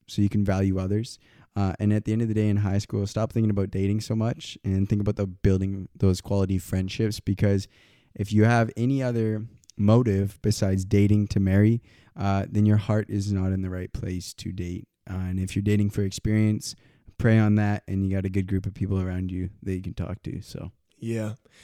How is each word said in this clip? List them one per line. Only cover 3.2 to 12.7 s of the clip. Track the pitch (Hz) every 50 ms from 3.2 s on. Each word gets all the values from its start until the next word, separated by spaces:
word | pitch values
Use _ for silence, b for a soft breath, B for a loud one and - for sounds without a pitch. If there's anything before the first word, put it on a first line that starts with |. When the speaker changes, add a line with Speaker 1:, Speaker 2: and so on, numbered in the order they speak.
| 110 110 -
Speaker 1:
thinking | 117 110 107
about | 101 101 98 95
dating | - 95 98 98 104 107
so | 104 - 110
much | 110 110 117 151 156 - - - - -
and | 101 95 95 98
think | - 110 104
about | 104 101 98
the | - 101
building | 95 90 - - 98 95 95 95 95 98 98 92 - _
those | - - 98 92 -
quality | - - 101 101 98 95 98
friendships, | 92 - - - 92 92 95 - - 113 107 104 -
because | - - 101 - - 101 101 98 98 - b b b b b b b b b
if | - 101 101
you | 104 107 107
have | 113 120 117 113 110 -
any | - 117 127 139 135 131
other | 123 120 117 113 110 107 107 104 120 - - _ _ -
motive | - 101 104 110 120 127 113 98 98 98 101 - -
besides | - 107 104 - 110 95 95 95 92
dating | 95 104 101 101 101 104 104 104
to | 101 - 107
marry, | 98 95 95 101 104 110 117 120 b b b b b b b
uh, | - 101 98 98 98 95 -
then | 113 104 104
your | 104